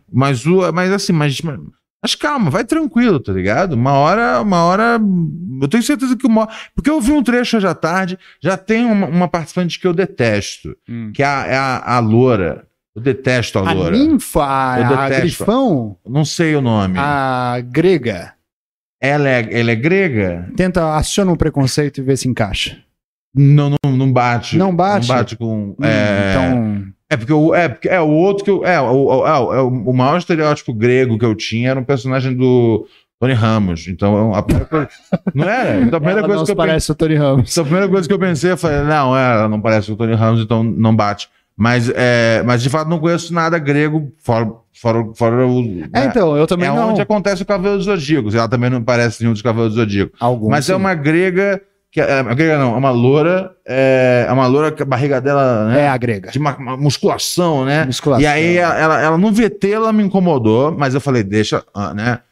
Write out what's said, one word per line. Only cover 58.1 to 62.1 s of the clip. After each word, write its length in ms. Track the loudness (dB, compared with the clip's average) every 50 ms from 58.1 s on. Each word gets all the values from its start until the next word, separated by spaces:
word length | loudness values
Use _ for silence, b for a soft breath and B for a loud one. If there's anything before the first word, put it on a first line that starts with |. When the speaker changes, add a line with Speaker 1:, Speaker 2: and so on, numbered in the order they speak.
| 2 2
Speaker 1:
E 60 | 2 2
aí 300 | 2 2 2 2 2 2
ela, 200 | 2 0 0 0
ela, 240 | 2 2 2 2
ela 160 | 2 2 2 2
no 140 | 2 2
V 180 | 2 2 2 0
T 220 | 0 -2 -2 -2
ela 200 | 0 0 0 0
me 120 | 2 2 0
incomodou, 680 | 2 2 2 2 2 2 2 2 2 4 4 2 0 0 -2
mas 160 | -2 -2 -2
eu 80 | -2
falei, 220 | -2 0 0 0 0
deixa, 400 | 0 0 0 0 0 -2 -6 -6 _ -10
ah, 180 | -8 -8 -6
né? 280 | -6 -4 -4 -4